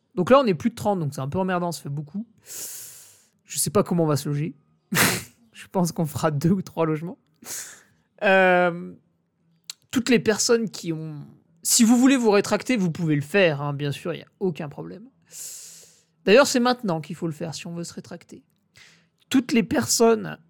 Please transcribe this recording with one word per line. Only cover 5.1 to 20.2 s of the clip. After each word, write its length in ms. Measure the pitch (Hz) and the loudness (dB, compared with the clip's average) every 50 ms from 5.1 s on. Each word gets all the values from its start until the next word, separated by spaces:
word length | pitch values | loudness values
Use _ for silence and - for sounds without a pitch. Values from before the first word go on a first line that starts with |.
| - - - - _ _ _ _ | 0 -2 -8 -14 _ _ _ _
Je 140 | _ - - - | _ -20 -14 -6
pense 220 | - 196 175 160 | -2 -2 -2 -2
qu'on 120 | - - 165 | -2 -4 -6
fera 280 | 143 - - - 160 | -6 -4 -2 -2 -2
deux 180 | 151 139 - 165 | 0 0 2 2
ou 120 | 202 190 | 0 0
trois 220 | - - - 165 165 | -2 -6 -4 -2 -2
logements. 340 | 160 156 151 165 175 269 - _ _ _ _ - - - - - - - - _ _ _ _ _ _ _ - - | -2 -2 -4 -6 -10 -14 -16 _ _ _ _ -18 -14 -14 -14 -14 -16 -18 -20 _ _ _ _ _ _ _ -2 2
Euh, 680 | 202 190 190 185 185 180 180 180 175 170 175 180 180 180 - _ _ _ _ _ _ _ _ _ _ _ _ _ - - _ _ _ | 4 6 6 6 6 6 4 4 2 0 -4 -10 -14 -18 -20 _ _ _ _ _ _ _ _ _ _ _ _ _ -20 -20 _ _ _
toutes 180 | - 254 226 - | -6 -4 0 2
les 80 | 240 214 | 2 2
personnes 500 | 147 220 208 208 - - 233 233 226 - | 2 0 -2 0 0 0 0 0 0 -4
qui 240 | - - - 170 | -8 -10 -8 -8
ont, 320 | 160 156 160 160 151 143 143 139 - _ _ _ _ _ | -8 -8 -10 -12 -12 -14 -16 -18 -20 _ _ _ _ _
si 220 | - - - - 233 | -4 0 2 4 6
vous 120 | 214 254 | 6 6
voulez 200 | 240 254 269 277 | 6 6 6 6
vous 160 | 262 233 220 | 4 4 4
rétracter, 440 | 202 208 190 - 214 185 - - 254 | 4 4 2 2 -2 -2 0 0 0
vous 140 | 220 185 170 | 0 0 0
pouvez 240 | 147 - 175 156 151 | -2 -2 0 0 0
le 80 | 147 | 0
faire, 400 | 143 - - 202 190 165 147 135 | -2 0 2 4 4 4 2 0
hein, 100 | 147 143 | -4 -6
bien 200 | 143 135 147 143 | -6 -6 -6 -6
sûr, 200 | 135 - - 175 | -6 -6 -8 -8
il 60 | 151 143 | -8 -10
y 40 | |
a 60 | - - _ - | -12 -18 _ -6
aucun 280 | 202 185 147 - 160 143 | -4 -4 -4 -4 -8 -12
problème. 360 | - - 156 170 185 202 226 269 _ _ _ _ - - - - - - - - - - - _ _ _ _ _ _ _ - | -12 -14 -14 -14 -14 -18 -20 -20 _ _ _ _ -18 -18 -16 -16 -16 -18 -20 -20 -20 -20 -20 _ _ _ _ _ _ _ 2
D'ailleurs, 220 | 196 196 262 277 | 6 6 6 6
c'est 140 | - - 247 | 6 2 2
maintenant 400 | 240 247 247 247 - 190 160 160 | 2 0 0 0 -2 -4 -4 -4
qu'il 160 | 151 - 175 | -6 -10 -10
faut 100 | - 151 | -8 -8
le 60 | 165 | -8
faire 220 | 147 - 170 165 147 | -6 -8 -10 -10 -10
si 120 | - - | -12 -12
on 80 | 175 170 | -12 -12
veut 100 | 170 170 | -12 -12
se 100 | - - | -12 -14
rétracter. 480 | 202 - - 180 170 _ _ 165 262 - _ _ _ _ _ _ _ - _ _ _ _ _ _ _ _ - | -16 -16 -16 -18 -18 _ _ -20 -20 -20 _ _ _ _ _ _ _ -20 _ _ _ _ _ _ _ _ -2
Toutes 220 | - 269 247 - | -2 -2 0 2
les 100 | - 226 | 0 0
personnes 760 | - 233 302 277 220 - - - 233 226 226 220 | 0 0 0 -2 -2 0 2 4 4 4 4 2